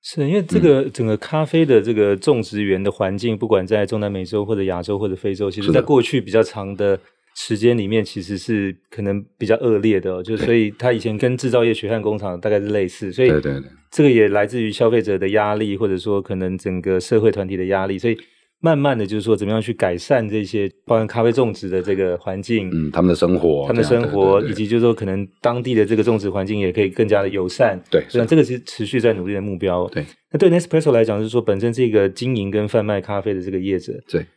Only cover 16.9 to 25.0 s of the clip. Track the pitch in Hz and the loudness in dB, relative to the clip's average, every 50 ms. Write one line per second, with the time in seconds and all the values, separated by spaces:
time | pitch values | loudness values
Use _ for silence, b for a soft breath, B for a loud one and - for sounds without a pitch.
16.9 | 95 92 90 - 120 110 104 110 92 101 98 92 98 90 92 92 98 95 95 98 | -2 -2 0 2 2 4 4 2 2 0 -6 -6 -4 -6 -2 -2 0 0 0 -2
17.9 | 101 92 - 117 113 B B B B B B B B _ - 165 160 143 139 143 | -4 -2 -2 -2 -2 B B B B B B B B _ 0 0 2 2 2 0
18.9 | 135 117 104 92 107 107 95 113 110 92 107 98 110 110 104 - 110 - - 92 | 0 0 -2 -4 -4 -4 0 0 0 0 0 -2 -2 -2 -2 -4 -4 -2 0 -2
19.9 | 87 87 - - 143 123 113 104 107 107 101 92 - 107 101 95 - _ _ - | -2 -4 -2 0 0 0 0 -2 -4 -4 -4 -4 -4 -4 -4 -4 -6 _ _ 0
20.9 | 117 113 110 107 - 117 113 120 113 131 131 113 92 - - 92 90 92 87 101 | 0 0 0 0 -2 2 2 2 4 2 0 0 -2 -6 -8 -4 -4 -4 -2 -2
21.9 | 98 95 95 90 87 87 - 98 95 98 95 - 117 110 98 92 87 82 78 73 | -2 0 0 -2 -2 -4 -6 -8 -8 -8 -4 -2 -2 -2 -2 -2 -2 -2 -2 -2
22.9 | 71 85 90 92 85 - 87 85 90 82 82 85 76 71 69 69 - 117 113 - | 0 2 4 4 4 4 2 2 2 2 2 2 2 2 0 0 0 0 2 2
23.9 | 123 117 117 110 107 101 98 95 98 101 110 113 104 95 107 101 113 117 117 120 | 2 2 2 0 0 2 4 4 4 4 2 0 -4 -4 -2 0 2 4 4 4
24.9 | 113 - | 2 2